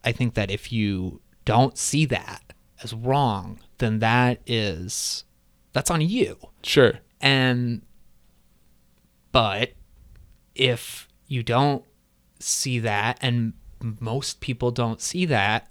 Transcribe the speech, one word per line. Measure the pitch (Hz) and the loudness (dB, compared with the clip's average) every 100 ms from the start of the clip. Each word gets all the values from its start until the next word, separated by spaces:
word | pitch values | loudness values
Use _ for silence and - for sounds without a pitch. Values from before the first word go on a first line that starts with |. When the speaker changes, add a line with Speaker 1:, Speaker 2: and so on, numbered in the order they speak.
Speaker 1:
I | 127 | -4
think | - 120 | -2 -2
that | 113 98 | -2 -2
if | 101 - | -4 -4
you | 113 104 95 92 - _ _ | -2 0 -2 -4 -10 _ _
don't | - 110 135 - | 0 4 2 0
see | - 147 | -2 0
that | 147 98 - - - - _ - | 0 -2 -6 -16 -18 -20 _ -18
as | 110 | -12
wrong, | 113 123 139 131 98 92 101 - - | -6 0 2 2 0 -6 -14 -14 -4
then | 117 110 | 0 2
that | 113 120 123 123 - | 4 4 4 2 -2
is, | 117 104 82 90 - - - - _ _ _ _ | -2 -2 -4 -6 -6 -6 -8 -12 _ _ _ _
that's | 131 - | -4 0
on | 165 | 0
you. | 165 240 - - - _ | 2 0 -2 -4 -20 _
Speaker 2:
Sure. | - 147 120 - - - | 0 6 6 4 -8 0
Speaker 1:
And, | 139 135 127 123 123 113 - - - - _ _ _ _ _ _ _ _ _ _ _ | 2 4 4 2 -2 -4 -8 -20 -20 -20 _ _ _ _ _ _ _ _ _ _ _
but | 127 110 98 123 - - - - - - _ _ | 0 2 0 -4 -6 -20 -20 -20 -20 -20 _ _
if | - 131 113 - - - _ - | 0 0 0 -6 -16 -18 _ -8
you | 127 | -6
don't | 117 117 143 139 - _ _ _ _ - | 0 2 2 0 -6 _ _ _ _ -12
see | - - 139 123 | -6 -4 -2 -2
that, | 110 104 110 - | -2 0 -2 -2
and | 131 120 113 - - - 117 107 | -2 0 -2 -6 -16 -12 -10 -8
most | 113 131 - - | -6 -6 -6 -8
people | - 123 123 | -8 -4 -2
don't | 123 117 113 | 0 -2 -4
see | - 180 180 | -6 -2 0
that, | 117 98 113 - | 2 2 0 -4